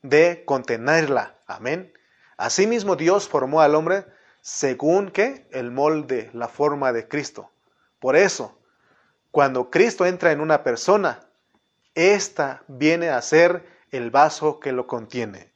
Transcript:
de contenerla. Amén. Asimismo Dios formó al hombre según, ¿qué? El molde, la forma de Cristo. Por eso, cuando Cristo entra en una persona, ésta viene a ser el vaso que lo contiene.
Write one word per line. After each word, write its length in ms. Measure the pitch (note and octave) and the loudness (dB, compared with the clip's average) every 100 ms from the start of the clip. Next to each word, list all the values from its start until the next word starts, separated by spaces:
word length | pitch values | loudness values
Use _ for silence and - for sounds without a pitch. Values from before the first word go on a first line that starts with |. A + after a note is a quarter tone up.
de 400 | C#3 D3 E3+ E3+ | 4 4 4 2
contenerla. 920 | - C3+ B2 A2+ B2 D#3+ D3+ B2+ G#2+ _ - | -4 -4 -2 -4 0 0 2 -2 -2 _ -16
Amén. 480 | F#2 A#2+ E3 F#3 _ _ _ _ - | -10 -8 -8 -10 _ _ _ _ -8
Asimismo 580 | A2 - G#3 A#3+ G3+ | -6 0 0 0 -2
Dios 320 | E3 D#3+ G3 - | 0 2 0 0
formó 360 | D3 C3 D#3 | -4 0 2
al 120 | D3+ | 4
hombre 300 | D3+ E3 G3 G3 _ _ _ | 4 0 -4 -6 _ _ _
según, 680 | - - C#3 B2+ D3 F#3 G3 | -14 -6 -4 -2 0 0 0
¿qué? 380 | F#3 A#3 C#4 _ | -2 -2 -4 _
El 180 | C3 A#2+ | -12 -8
molde, 580 | B2+ D3 D#3 C#3 B2+ A2 | -2 0 0 -4 -6 -6
la 140 | A#2 A#2 | -10 -10
forma 440 | - D3 C#3+ C3+ | -2 -2 0 -2
de 140 | A#2 A2 | -2 -6
Cristo. 420 | D3 C#3 - - _ _ _ _ _ | -8 -8 -14 -20 _ _ _ _ _
Por 160 | B2+ C#3+ | 2 4
eso, 420 | F#3+ - A2+ _ _ _ _ _ _ _ _ | 4 0 -12 _ _ _ _ _ _ _ _
cuando 400 | - C#3 B2+ B2 | 2 2 0 -2
Cristo 340 | E3 A3+ - | 2 2 2
entra 280 | F3+ F3+ F3 | -2 0 0
en 80 | D3 | 0
una 240 | D#3 D3 | 0 0
persona, 560 | C#3 A#2 - G#3 F3+ A#2+ _ _ _ _ _ _ _ | 0 -4 0 2 0 -6 _ _ _ _ _ _ _
ésta 680 | - F3 G3+ - - C#3+ C3+ _ | 0 2 2 -2 -6 -6 -6 _
viene 420 | C3 D3+ E3+ E3+ | -2 0 0 0
a 140 | C3 | -4
ser 420 | - D#3 E3+ F3 - _ _ | 2 4 4 2 -8 _ _
el 180 | C3 A#2 | -8 0
vaso 480 | C3 D3+ - D#3 D3 | 2 2 2 -4 -4
que 140 | C#3 | -6
lo 140 | B2+ B2+ | -6 -6
contiene. 640 | A#2+ A2 B2 A2 G2+ - | -10 -10 -10 -10 -12 -20